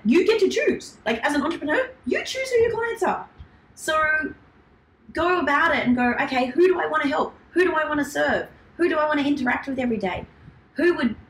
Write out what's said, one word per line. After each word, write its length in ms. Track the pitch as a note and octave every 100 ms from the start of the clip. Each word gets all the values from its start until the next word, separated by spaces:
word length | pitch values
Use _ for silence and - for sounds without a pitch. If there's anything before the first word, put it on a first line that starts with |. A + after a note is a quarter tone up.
You 220 | G#3 D4+ F#4+
get 120 | A4
to 80 | F#4+
choose. 500 | A4+ C#5 - - - G#3+
Like, 140 | A#3
as 100 | D4
an 80 | D4
entrepreneur, 460 | D4+ - C#4+ A4+ B4+ - B3+
you 120 | D#5+
choose 260 | E5+ C5 C5
who 60 | A#4+
your 120 | A#4
clients 300 | G#4+ A#4 G4
are. 260 | E4+ - - - - - _
So 580 | - - D#4 D#4 D#4 D#4 - - _ _ _ _ _ -
go 280 | - E4+ F4+
about 340 | D4 D4 E4
it 120 | C4+ A3
and 100 | B3
go, 180 | B3 A#3+
"Okay, 240 | C#4+ B3+ B3+
who 200 | D#4 F#4
do 100 | F4+
I 80 | A#4
wanna 220 | D#4 C#4+
help? 260 | - - - -
Who 120 | E4+
do 80 | F4+
I 140 | D#4 D4+
wanna 160 | D4
serve? 420 | C#4 C#4+ D4 G3+ - - - -
Who 120 | F4
do 80 | D#4
I 100 | D4+
wanna 140 | D4 C#4
interact 400 | C#4 B3 - -
with 120 | C4
every 160 | B3 A3
day? 300 | F#3+ - - - - - _
Who 200 | - E4+
would, 220 | E4+ B3 G#3+